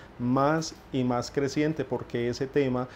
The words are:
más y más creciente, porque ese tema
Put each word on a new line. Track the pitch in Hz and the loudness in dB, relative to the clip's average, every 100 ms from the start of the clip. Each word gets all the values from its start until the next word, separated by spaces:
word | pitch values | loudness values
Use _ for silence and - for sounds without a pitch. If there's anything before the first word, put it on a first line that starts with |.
| - - | -14 -6
más | 123 131 139 160 160 - - | 0 4 4 2 -2 -10 -6
y | 135 | -2
más | 123 120 120 | 0 0 -2
creciente, | 143 139 151 151 156 | -2 0 2 0 0
porque | 127 120 - 123 120 | -4 -4 -4 -2 -2
ese | 120 135 | -2 -2
tema | 143 135 123 127 | 2 2 0 -4